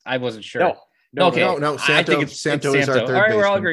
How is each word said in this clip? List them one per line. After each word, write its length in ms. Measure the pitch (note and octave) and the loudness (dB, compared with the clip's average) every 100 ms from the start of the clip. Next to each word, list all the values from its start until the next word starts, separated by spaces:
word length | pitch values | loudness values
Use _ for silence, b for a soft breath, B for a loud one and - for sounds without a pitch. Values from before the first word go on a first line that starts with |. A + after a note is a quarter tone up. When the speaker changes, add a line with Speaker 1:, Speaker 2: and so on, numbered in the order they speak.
| A2+ | -8
Speaker 1:
I 120 | B2+ | -4
wasn't 280 | B2 A2 G2 | -4 -8 -8
sure. 160 | B2 | -2
Speaker 2:
No. 160 | E3+ - _ _ _ | -2 -2 _ _ _
No, 140 | C3 F3+ | 0 2
Speaker 1:
Okay. 120 | E3 | 2
Speaker 3:
No, 140 | F#3 D3+ | 0 0
no, 160 | D3 C#3 | -2 -2
Speaker 1:
I 20 | |
think 20 | C#3 | 0
Speaker 3:
Santo, 320 | D3 E3 D3 | 2 2 0
Speaker 1:
it's, 100 | D3 | -2
it's 80 | - | -4
Speaker 3:
Santo 320 | D3+ C#3+ C#3+ | -4 -2 0
is 160 | C#3 C3+ | 0 2
our 60 | B2+ | 0
Speaker 1:
Santo. 120 | B2 | 0
Speaker 3:
third 80 | C3 | 2
Speaker 1:
All 60 | |
right, 140 | G#3+ G#3+ | 2 2
we're 100 | G3+ | 2
all 100 | G3+ | 0
Speaker 3:
baseman. 20 | F#3 | -2